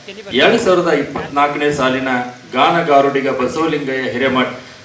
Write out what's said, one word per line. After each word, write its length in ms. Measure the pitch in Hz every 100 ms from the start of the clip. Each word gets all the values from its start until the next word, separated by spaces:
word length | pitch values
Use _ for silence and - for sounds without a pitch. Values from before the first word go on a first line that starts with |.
| - - -
ಎರಡ್ 280 | 117 170 233
ಸಾವಿರದ 300 | 190 175 170
ಇಪ್ಪತ್ನಾಲ್ಕನೇ 840 | 147 - 156 - 143 147 143 147
ಸಾಲಿನ 340 | 143 131 131 131 123 123 - -
ಗಾನಗಾರುಡಿಗ 760 | 127 156 170 165 139 139 135 135
ಬಸವಲಿಂಗಯ್ಯ 840 | 127 123 156 160 147 131 131 127
ಹಿರೇಮಠ 360 | 123 135 127 123 - - -